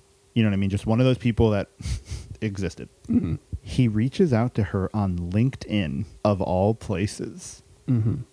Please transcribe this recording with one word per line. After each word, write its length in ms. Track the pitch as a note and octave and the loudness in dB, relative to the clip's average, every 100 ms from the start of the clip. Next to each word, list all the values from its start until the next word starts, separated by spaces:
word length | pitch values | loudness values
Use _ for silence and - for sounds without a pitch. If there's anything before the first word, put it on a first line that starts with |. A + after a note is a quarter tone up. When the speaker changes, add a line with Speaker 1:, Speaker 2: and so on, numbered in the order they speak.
| _ _ _ | _ _ _
Speaker 1:
You 80 | A#2+ | 2
know 60 | A2 | 2
what 40 | |
I 40 | G2 | 2
mean? 120 | G2 | 0
Just 160 | G2 A2 | -2 0
one 120 | A2+ | 2
of 60 | C3 | 4
those 140 | B2 | 2
people 320 | A#2+ A2 A2+ | 0 4 4
that 180 | G2+ - - - - - | 2 -2 -8 -6 -6 -8
<laughs> 360 | - - - | -12 -12 -8
existed. 480 | A2 G2 F2+ - - _ - | -6 -4 -6 -6 -16 _ -2
Speaker 2:
Mm-hmm. 280 | A#3 F2+ D#2 - - | 0 0 -6 -8 -12
Speaker 1:
He 260 | - - B2 | -6 2 2
reaches 460 | G#2+ C3 - F3+ | 2 0 2 2
out 220 | A2+ B2 - | 4 2 0
to 80 | |
her 260 | G2+ G2+ F#2 A2 | -2 0 -2 0
on 240 | G2 F2 | 0 -2
LinkedIn, 840 | F2 G2+ C3 - - G#2 D#2+ C#2 - - G#2 | -2 2 2 0 -4 -2 -2 -4 -6 -2 0
of 160 | F#2+ | 2
all 320 | - F#2 G2+ | 0 2 2
places. 880 | A2+ - G2 G#2 - - F3+ - - - - - | 0 -2 -4 -4 -4 -10 -12 -18 -20 -20 -12 -2
Speaker 2:
Mm-hmm. 280 | B2 A2 C#3+ - | 0 0 -2 -8